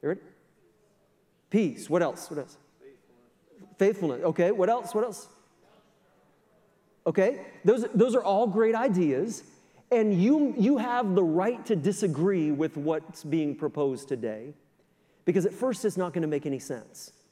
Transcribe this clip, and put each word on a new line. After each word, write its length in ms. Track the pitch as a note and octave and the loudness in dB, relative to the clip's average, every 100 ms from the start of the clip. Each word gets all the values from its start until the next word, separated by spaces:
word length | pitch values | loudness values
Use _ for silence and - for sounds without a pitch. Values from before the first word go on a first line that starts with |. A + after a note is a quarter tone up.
You 60 | C#3+ | -4
ready? 120 | F#3+ - _ _ _ _ _ _ _ _ _ _ _ _ | -6 -10 _ _ _ _ _ _ _ _ _ _ _ _
Peace. 380 | G3+ F#3 A2+ - | 0 0 -4 -2
What 140 | E3 | 0
else? 260 | E3 - - | 0 -4 -10
What 120 | D3+ | -12
else? 160 | B2+ - _ _ | -12 -18 _ _
Faithfulness. 960 | - - _ _ _ _ _ - - - | -20 -20 _ _ _ _ _ -20 -20 0
Faithfulness. 460 | G3 G3 E3 B2 | 2 2 -2 -2
Okay, 260 | E3+ E3 F3+ | -2 2 2
what 180 | G#3 F#3 | 4 2
else? 260 | A#3+ - G#3+ | 2 -2 -4
What 80 | |
else? 240 | A#3 G3 - _ _ _ _ _ _ _ _ _ _ _ _ _ _ _ _ _ - | -4 -6 -18 _ _ _ _ _ _ _ _ _ _ _ _ _ _ _ _ _ -2
Okay, 400 | E3 F#3+ C#4 - - | 2 2 0 -10 -2
those, 220 | F3+ A#3+ A3+ | 2 2 2
those 220 | G3+ B3 A#3+ | 4 4 4
are 80 | |
all 240 | G3 G3+ A#3 | 2 2 2
great 260 | F#3+ A3 | 2 2
ideas. 680 | A3+ C4 F#3 D#3+ C3 G#3 G#3+ - - _ _ _ | 2 0 2 2 0 -2 -6 -16 -20 _ _ _
And 280 | A#3+ G#3+ F#3 | 2 2 4
you, 320 | G3+ D4+ C#4+ A#3+ | 4 4 2 2
you 200 | G#3 C#4 | 2 2
have 360 | A#3+ B3 A3 | 0 -2 2
the 80 | F#3 | 2
right 420 | F3 D#3+ G3 A#3+ - | 2 2 0 -2 -2
to 100 | G3+ | 0
disagree 760 | D3+ G3+ G3 C#3+ F3+ F#3+ D3+ | 0 0 -2 0 0 0 0
with 260 | C#3+ D#3+ D#3 | 0 -2 -4
what's 460 | D3 D#3 - - | -4 -4 -6 -16
being 320 | D3+ D#3+ D3+ | -4 -2 -2
proposed 540 | C#3+ D3+ - C#3+ C3 - | -4 -6 -2 -2 -4 -6
today, 440 | C3 A2+ G#2+ B2 D3 _ _ _ _ _ _ | -6 -6 -8 -12 -18 _ _ _ _ _ _
because 220 | - F3+ F3+ | 0 2 0
at 80 | |
first 300 | - B3+ A#3+ | 0 -4 0
it's 120 | G#3+ F#3 | -2 -2
not 160 | F3+ | -4
gonna 140 | E3+ D#3 | -2 -2
make 180 | D3 | -2
any 140 | D3 C3+ | -4 -8
sense. 540 | - B2+ G#2 - - _ _ | -6 -12 -12 -20 -20 _ _